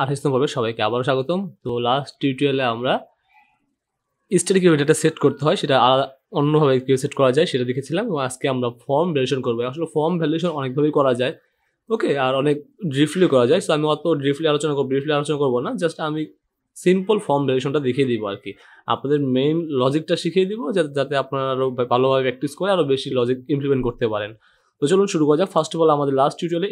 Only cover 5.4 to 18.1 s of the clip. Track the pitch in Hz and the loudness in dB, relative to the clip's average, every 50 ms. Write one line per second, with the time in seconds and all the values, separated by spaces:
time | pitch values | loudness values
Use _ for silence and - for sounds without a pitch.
5.4 | 143 151 175 202 - 147 139 127 117 123 131 131 139 - - _ _ _ - 165 | 0 0 0 0 0 2 2 4 4 4 4 2 2 -2 -6 _ _ _ -2 -2
6.4 | 143 147 151 151 156 139 131 131 127 131 135 131 139 135 - - 139 131 127 143 | 0 2 2 4 4 4 2 2 2 0 0 0 0 -2 -2 2 2 2 4 2
7.4 | 170 175 - 131 123 123 123 139 131 - 147 175 220 247 180 143 135 127 - - | 2 2 0 -2 -2 -2 -4 -6 -6 -6 -4 -4 -4 -4 -4 -4 -4 -6 -6 -4
8.4 | - 143 131 127 123 120 120 - _ - 139 143 170 185 165 139 131 127 143 131 | -4 -2 -2 -2 -2 -4 -6 -6 _ -2 0 0 0 0 0 0 0 0 -2 -2
9.4 | 123 123 117 113 120 127 131 160 165 156 - 156 147 165 180 175 160 147 156 165 | -2 -2 -2 -2 -4 -6 -6 -6 -8 -4 -2 -2 0 0 0 0 0 -2 -2 -2
10.4 | 156 180 156 147 135 131 127 143 147 151 147 156 143 135 127 120 123 135 170 - | -2 -4 -4 -4 -6 -4 -2 0 0 2 2 2 2 2 2 0 0 -4 -4 -8
11.4 | _ _ _ _ _ _ _ _ _ - 120 117 - - 151 139 135 127 131 135 | _ _ _ _ _ _ _ _ _ -6 -4 -2 0 0 0 0 0 0 0 0
12.4 | 135 147 147 143 - _ _ - 220 160 131 135 147 151 151 185 185 160 135 127 | 2 0 0 -2 -4 _ _ -10 -8 -4 0 0 0 0 2 2 2 4 4 4
13.4 | 120 120 147 190 190 - 165 151 151 151 151 147 - 170 160 147 135 139 143 143 | 4 4 4 2 2 0 0 0 0 0 0 0 0 -2 -2 0 0 -2 -2 0
14.4 | 160 156 147 147 147 156 147 139 139 131 135 139 135 151 151 143 147 147 156 139 | 0 0 0 0 0 -2 -2 -2 -2 0 -2 -2 -2 0 -2 -2 -2 -2 -2 0
15.4 | 143 135 120 123 135 185 262 208 180 165 156 - 165 156 151 156 156 - - _ | 0 0 0 0 -2 -4 -4 -2 -4 -4 -4 -4 -6 -4 -4 -4 -6 -8 -10 _
16.4 | _ _ _ _ _ _ _ - - 175 185 190 185 190 220 208 - - 143 143 | _ _ _ _ _ _ _ -2 2 2 2 2 2 0 0 0 0 0 0 0
17.4 | 143 127 131 131 127 147 135 151 143 127 120 131 139 123 | 2 2 0 0 0 0 -2 -2 0 0 0 0 0 0